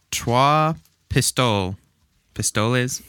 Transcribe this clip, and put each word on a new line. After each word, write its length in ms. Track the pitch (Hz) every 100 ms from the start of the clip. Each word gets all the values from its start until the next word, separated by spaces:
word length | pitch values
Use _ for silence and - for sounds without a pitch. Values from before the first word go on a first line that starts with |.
| _
Trois 600 | - - 120 139 151 156 160 - _ _
Pistoles. 680 | 135 - - 127 104 92 95 _ _ _ _ _
Pistoles? 680 | - 107 113 107 123 123 -